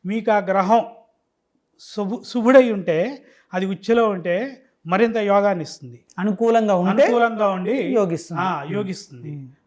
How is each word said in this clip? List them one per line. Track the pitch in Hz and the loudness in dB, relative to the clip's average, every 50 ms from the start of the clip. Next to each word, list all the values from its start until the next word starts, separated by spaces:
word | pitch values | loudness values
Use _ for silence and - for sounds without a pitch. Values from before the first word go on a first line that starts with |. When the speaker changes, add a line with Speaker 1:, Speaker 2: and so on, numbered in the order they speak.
| - | -6
Speaker 1:
మీకు | 180 208 226 208 226 | -6 -6 -4 0 0
ఆ | 214 | 0
గ్రహం | 208 185 180 190 196 190 190 220 233 - - - - _ _ _ _ _ _ _ _ _ _ _ _ _ _ _ _ | 0 0 0 0 0 2 2 2 2 2 -2 -14 -20 _ _ _ _ _ _ _ _ _ _ _ _ _ _ _ _
శుభు-, | - - - 208 202 190 226 - - | -20 -12 -8 -8 -6 -6 -6 -10 -12
శుభుడై | - - 247 220 240 269 269 254 233 | -6 -6 0 2 6 8 8 6 6
ఉంటే, | 214 196 170 175 160 160 185 247 285 269 - - _ _ _ _ - | 0 -4 -2 -2 0 0 0 -2 -6 -12 -18 -20 _ _ _ _ -6
అది | 185 190 | -4 -4
ఉచ్చలో | 190 196 190 - - 233 233 226 214 | -4 -6 -6 -2 0 2 2 2 2
ఉంటే | 202 180 165 180 175 190 247 277 262 - _ _ _ _ _ | 0 -2 -2 -2 -2 -2 -2 -6 -10 -18 _ _ _ _ _
మరింత | 160 185 196 233 226 226 | -2 2 2 2 2 2
యోగాన్ని | 226 208 202 202 202 202 202 196 175 151 | -2 0 2 2 4 4 2 0 0 -4
ఇస్తుంది, | - - - - 123 120 120 _ _ _ - | -10 -12 -18 -18 -20 -20 -20 _ _ _ -4
Speaker 2:
అనుకూలంగా | 185 214 196 - 226 226 226 226 220 208 196 | -2 -2 0 0 0 2 2 2 2 2 2
ఉంటే | 180 180 190 202 233 285 | 2 2 2 4 4 4
Speaker 1:
అనుకూలంగా | - 240 233 233 226 220 208 208 196 | 4 4 2 2 2 0 0 0 0
ఉండి | 190 185 185 208 | 0 -2 -2 -2
Speaker 2:
యోగిస్తుంది. | 247 285 - - 262 220 202 175 165 160 - - 170 165 | -2 -2 -2 0 0 0 0 0 -2 -6 -6 -8 -6 -4
Speaker 1:
ఆ, | 180 190 175 147 139 | -2 -2 -4 -6 -6
యోగిస్తుంది. | 151 185 202 208 190 180 - - - 135 123 131 151 | -6 -6 -6 -6 -6 -10 -12 -14 -18 -20 -16 -14 -14
Speaker 2:
మ్మ్. | 147 143 135 127 139 _ _ | -14 -14 -16 -18 -20 _ _